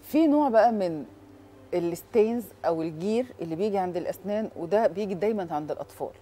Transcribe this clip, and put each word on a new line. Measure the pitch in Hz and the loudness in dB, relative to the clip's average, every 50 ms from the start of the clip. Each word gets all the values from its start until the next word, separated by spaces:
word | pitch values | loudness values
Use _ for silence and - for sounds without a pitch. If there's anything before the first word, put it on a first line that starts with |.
| - | -16
في | - - 302 330 | 0 2 4 4
نوع | 311 285 294 294 277 | 6 6 4 4 4
بقى | 220 226 202 240 233 | 6 6 6 6 4
من | 214 190 175 165 151 131 - - - - - - - - - - - - - - | 2 0 -2 -2 -4 -8 -12 -16 -20 -20 -20 -20 -20 -20 -20 -20 -20 -14 -4 -4
الستينز | 175 170 170 170 170 - - - 240 208 220 233 240 214 - - - - | -2 -2 -2 -4 -6 -10 -2 2 2 4 4 2 -4 -6 -8 -14 -4 -2
أو | 156 170 160 160 | 0 0 0 -2
الجير | 165 160 156 170 202 220 233 254 247 - - | -6 -6 -6 -4 -2 -2 -2 -2 -4 -6 -10
اللي | - 170 160 | -8 -6 -4
بيجي | 160 196 220 196 202 | -2 -2 -2 0 -2
عند | 185 180 170 | -2 -2 -4
الأسنان، | 180 160 - - - - 190 208 214 220 - - | -4 -4 -6 -8 -8 -6 -4 -4 -4 -4 -6 -8
وده | - 160 170 185 208 226 | -10 -4 0 2 2 2
بيجي | 208 175 180 214 196 202 | 2 0 -2 -4 -4 -4
دايما | 170 175 214 226 208 185 160 | -2 -2 -2 0 -2 -4 -4
عند | 165 147 156 151 | -4 -6 -4 -4
الأطفال. | 151 - 143 - - - 147 113 - - | -8 -8 -8 -12 -8 -10 -10 -10 -10 -14